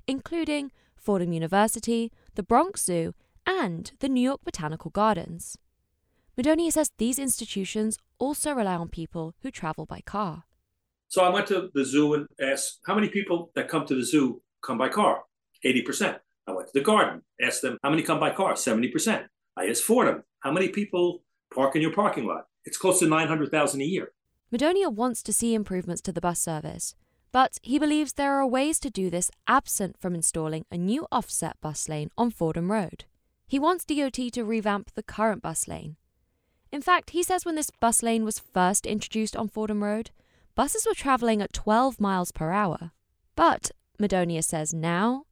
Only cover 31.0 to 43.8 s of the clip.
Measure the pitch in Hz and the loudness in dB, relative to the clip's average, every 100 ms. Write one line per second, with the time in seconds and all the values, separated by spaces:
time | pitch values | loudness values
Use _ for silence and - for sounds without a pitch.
31 | 330 254 - - 165 - 156 147 - 156 | -2 -2 -2 -4 -6 -6 -8 -6 -6 -6
32 | 151 - 240 - 160 165 175 220 170 - | -4 0 -2 0 -2 0 0 0 -2 -8
33 | - _ _ _ - 277 311 359 - 294 | -20 _ _ _ -4 0 2 0 0 -2
34 | 269 240 247 247 214 226 208 202 - - | -2 -2 -6 -4 -2 0 0 -2 -4 -12
35 | - - 220 190 160 165 - 160 160 156 | -10 -2 0 0 -4 -6 -6 -8 -10 -16
36 | _ _ _ _ _ _ _ 285 320 359 | _ _ _ _ _ _ _ -6 2 2
37 | - 330 349 359 339 311 294 - 233 233 | 2 -4 0 -2 -2 -4 -6 0 0 2
38 | 233 226 214 - - 185 180 202 - 208 | 0 0 0 -6 -4 2 2 2 -2 -4
39 | - 220 214 - 214 214 214 208 208 214 | -4 -4 -4 -4 -6 -4 -4 -2 -2 -4
40 | - _ _ _ _ - 277 440 453 392 | -6 _ _ _ _ 0 0 0 0 0
41 | 269 254 233 214 196 - - 220 262 233 | 2 2 4 2 0 -2 2 4 4 2
42 | 202 185 180 - 160 196 202 151 170 _ | 0 0 -2 -4 -2 0 0 -2 -8 _
43 | _ _ _ - 330 - - - | _ _ _ 4 4 4 -2 -10